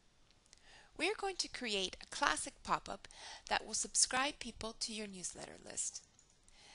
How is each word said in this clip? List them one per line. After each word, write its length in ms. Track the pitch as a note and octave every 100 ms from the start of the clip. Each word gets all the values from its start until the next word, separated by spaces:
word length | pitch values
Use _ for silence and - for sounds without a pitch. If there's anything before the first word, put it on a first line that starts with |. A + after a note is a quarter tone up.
| - _ - - - - - - - -
We 120 | E4+
are 120 | G#4+
going 180 | G4 F#4
to 100 | -
create 500 | - A#3+ G3+ F#3 -
a 160 | - -
classic 380 | C#4 - - -
pop-up 440 | - D#3 - G3 - - - - -
that 160 | G#3+ -
will 80 |
subscribe 640 | A3 G#3 - - B3+ C#4 -
people 380 | A#3+ - A3 -
to 120 | -
your 140 | G#3+ G#3+
newsletter 500 | F#3 E3 D3+ D3 - -
list. 380 | - - - - - - - - - -